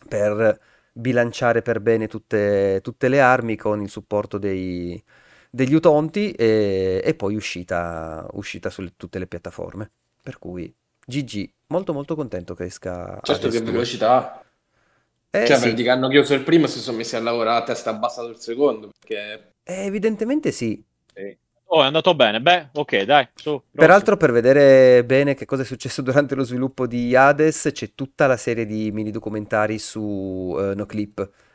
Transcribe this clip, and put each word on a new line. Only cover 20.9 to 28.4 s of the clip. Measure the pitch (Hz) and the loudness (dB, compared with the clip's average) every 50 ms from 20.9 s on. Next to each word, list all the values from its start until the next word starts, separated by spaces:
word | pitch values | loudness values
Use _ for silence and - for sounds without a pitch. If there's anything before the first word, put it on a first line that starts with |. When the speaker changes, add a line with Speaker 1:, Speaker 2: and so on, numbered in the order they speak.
| _ _ _ _ _ | _ _ _ _ _
Speaker 3:
Sì. | 101 98 101 - _ _ _ _ _ _ | -16 -16 -16 -16 _ _ _ _ _ _
Oh, | _ 180 160 139 | _ 2 2 2
è | |
andato | 135 147 160 - 185 175 | 4 2 2 2 2 4
bene. | 143 127 110 104 113 | 4 4 4 4 2
Beh, | 127 170 180 180 156 135 127 | 2 4 2 2 0 -6 _
ok, | 147 143 - - 101 98 | -6 -6 -2 0 -2 2
dai, | 104 143 147 127 - _ | 4 4 2 2 0 _
su, | - - 151 151 135 _ _ _ | -12 -8 -6 -6 -6 _ _ _
Speaker 1:
Peraltro, | - 160 160 180 202 202 - 202 | 4 6 6 6 6 6 2 2
Speaker 3:
prossimo. | |
Speaker 1:
per | 196 160 143 | 2 2 2
vedere | 120 120 113 123 135 147 143 139 135 131 131 127 123 123 120 | 4 4 4 6 6 8 8 8 10 10 10 8 8 6 6
bene | 117 131 135 143 143 135 | 4 2 2 2 2 -2
che | - 120 | -4 -6
cosa | - 139 131 | -6 -4 -4
è | 135 | -4
successo | - 127 110 - 127 - - | -6 -8 -10 -10 -10 -8 -6
durante | 135 123 127 147 147 131 143 | -4 0 2 2 2 0 -2
lo | 131 135 | -4 -4
sviluppo | 117 123 123 131 131 135 - 127 | -4 -4 -4 -4 -6 -4 -4 -6
di | 120 120 120 120 120 123 | -4 -4 -4 -2 2 4
Hades, | 127 135 139 147 143 156 160 151 - - 156 | 6 6 6 6 4 2 0 0 0 -4 -4
c'è | - - 120 101 _ | -4 -6 -12 -12 _
tutta | - 135 135 _ - 151 | -12 -12 -12 _ 0 2
la | 131 127 | 2 2
serie | 113 | 0